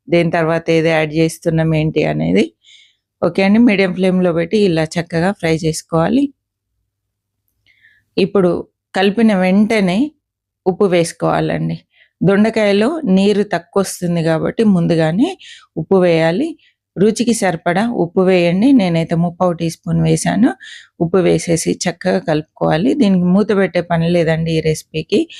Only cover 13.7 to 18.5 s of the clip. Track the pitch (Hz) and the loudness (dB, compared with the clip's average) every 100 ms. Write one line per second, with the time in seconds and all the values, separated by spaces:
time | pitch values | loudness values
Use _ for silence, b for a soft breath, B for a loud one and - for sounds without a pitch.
13.7 | 196 190 - 175 170 165 160 - - 220 | -4 -4 -4 -4 -2 0 -2 -2 0 2
14.7 | 180 170 165 160 175 311 381 B B B | 2 2 0 0 0 -2 -4 B B B
15.7 | - 160 190 180 165 165 180 320 302 b | -10 0 2 2 2 0 0 -4 -8 b
16.7 | b _ - 208 220 226 226 190 170 - | b _ 0 0 0 -2 0 0 -2 -2
17.7 | 175 233 240 170 - 185 185 170 | -2 -2 -2 -4 0 2 2 2